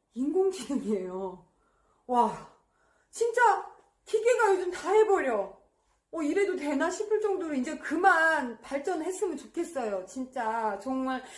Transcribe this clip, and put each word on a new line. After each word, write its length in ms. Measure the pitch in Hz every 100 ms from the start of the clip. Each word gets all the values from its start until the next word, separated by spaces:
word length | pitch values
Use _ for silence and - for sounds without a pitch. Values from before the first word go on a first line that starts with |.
| _
인공지능이에요. 1300 | 226 277 359 381 370 233 262 196 202 185 185 190 180 _ _ _ _ _ _ -
와, 440 | 247 220 - - _ _ _ _ _ _
진짜 300 | - 466 494 466 392 - - _ _ -
기계가 480 | 440 453 494 427
요즘 180 | 370 359
다 200 | 359 320
해버려. 640 | 427 427 359 269 214 220 - _ _ _ _ _
어, 100 | 330
이래도 340 | 294 370 392 262
되나 340 | 285 277 330
싶을 300 | 359 415 427
정도로 340 | 415 370 320 277
이제 220 | 262 302
그만 840 | - 330 381 330 320 311 247 220
발전했으면 760 | - 285 330 339 320 370 392 294
좋겠어요. 680 | - 339 339 269 220 190 190
진짜 760 | 269 254 262 220 226 220 202
정말 420 | 262 262 262 254 254